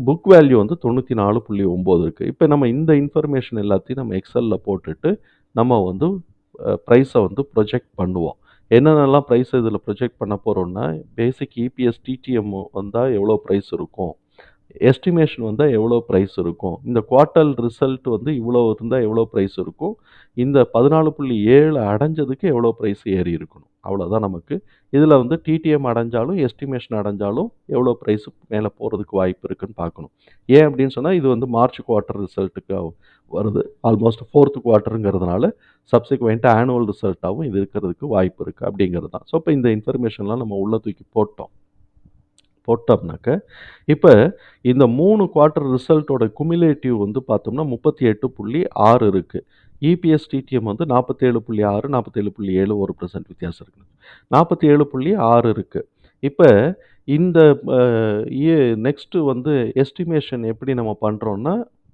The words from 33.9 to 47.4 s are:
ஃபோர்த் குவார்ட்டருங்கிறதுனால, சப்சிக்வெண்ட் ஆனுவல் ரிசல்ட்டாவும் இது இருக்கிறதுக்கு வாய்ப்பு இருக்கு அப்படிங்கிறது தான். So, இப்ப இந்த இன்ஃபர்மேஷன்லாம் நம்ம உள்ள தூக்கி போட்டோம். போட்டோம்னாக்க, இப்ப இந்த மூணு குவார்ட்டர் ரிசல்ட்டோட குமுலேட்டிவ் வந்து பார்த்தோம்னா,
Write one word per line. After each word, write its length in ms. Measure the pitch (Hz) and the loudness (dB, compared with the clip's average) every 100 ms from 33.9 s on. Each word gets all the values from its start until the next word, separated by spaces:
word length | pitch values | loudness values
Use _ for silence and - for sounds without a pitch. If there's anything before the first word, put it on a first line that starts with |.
| 107 113 110 - | 2 2 -2 0
ஃபோர்த் 280 | 147 139 127 | 4 4 2
குவார்ட்டருங்கிறதுனால, 840 | 117 107 113 113 101 95 90 92 180 - _ _ - 117 | 2 2 2 -4 -2 -2 -2 -2 -2 -4 _ _ 0 0
சப்சிக்வெண்ட் 500 | - 131 117 113 123 | 0 -2 -2 0 2
ஆனுவல் 380 | 110 127 123 | 2 2 0
ரிசல்ட்டாவும் 600 | 107 - 101 87 90 117 | -2 -4 -4 -4 -6 -6
இது 180 | 147 98 | -6 -4
இருக்கிறதுக்கு 440 | 98 101 92 87 - | -4 -6 -6 -8 -2
வாய்ப்பு 380 | 104 92 - | 0 0 -4
இருக்கு 220 | 87 - - | -14 -8 -6
அப்படிங்கிறது 420 | 101 95 87 - | -2 -2 -2 -8
தான். 120 | - | -14
So, 160 | _ 165 | _ -4
இப்ப 120 | 165 | 0
இந்த 160 | 143 120 | 0 0
இன்ஃபர்மேஷன்லாம் 680 | 110 110 127 117 - 101 120 | 0 -4 -4 -4 -6 -6 -6
நம்ம 180 | 113 98 | -6 -4
உள்ள 220 | 101 110 | -2 -2
தூக்கி 260 | 107 - _ | -4 -12 _
போட்டோம். 360 | 113 104 - - _ _ _ _ _ _ _ _ _ _ _ - | -2 -2 -4 -20 _ _ _ _ _ _ _ _ _ _ _ -4
போட்டோம்னாக்க, 760 | 117 - - 82 - 120 175 - - - - | -2 0 0 -2 -8 -4 -4 -6 -20 -20 -8
இப்ப 520 | - 165 180 107 151 - - _ | -2 4 8 8 6 0 -18 _
இந்த 260 | 123 127 120 | -2 2 2
மூணு 440 | 123 185 214 185 | 4 2 2 2
குவார்ட்டர் 420 | 156 151 160 139 127 | 2 2 2 -2 -2
ரிசல்ட்டோட 560 | - 160 147 131 113 - | 2 0 0 -2 -2 -2
குமுலேட்டிவ் 560 | 156 170 165 143 131 113 | -4 0 0 0 -2 -2
வந்து 260 | 101 123 - | -2 -4 -2
பார்த்தோம்னா, 380 | 104 | -4